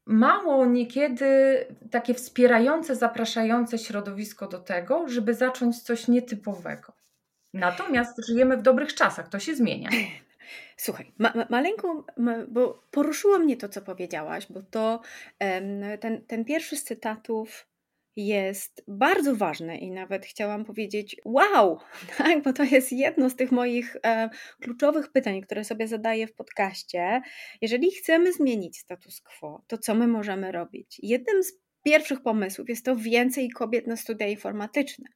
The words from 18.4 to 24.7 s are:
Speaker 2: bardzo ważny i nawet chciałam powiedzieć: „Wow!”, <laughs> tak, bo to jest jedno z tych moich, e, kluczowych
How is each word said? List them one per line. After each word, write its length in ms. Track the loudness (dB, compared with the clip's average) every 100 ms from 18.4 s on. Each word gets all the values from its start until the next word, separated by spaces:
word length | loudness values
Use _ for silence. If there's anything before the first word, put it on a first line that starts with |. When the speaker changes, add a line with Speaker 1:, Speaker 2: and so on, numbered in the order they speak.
| -2 -6 -12 -16 -14
Speaker 2:
bardzo 480 | 0 2 2 0 0
ważny 420 | -2 -2 -8 -10
i 140 | -10
nawet 340 | -10 -8 -8 -8
chciałam 400 | -6 -4 -4 -8
powiedzieć: 500 | -8 -6 -6 -8 -12 -2
„Wow!”, 540 | 4 6 6 4 2 -8
<laughs> 240 | -18 -8 -2
tak, 260 | 2 2
bo 100 | 2
to 100 | 0
jest 280 | 4 4 4
jedno 380 | 0 0 2 2
z 60 | 2
tych 160 | 0
moich, 440 | 2 2 -2 -4 -2 0
e, 240 | 0 -2 -6 -18 -14
kluczowych 500 | -12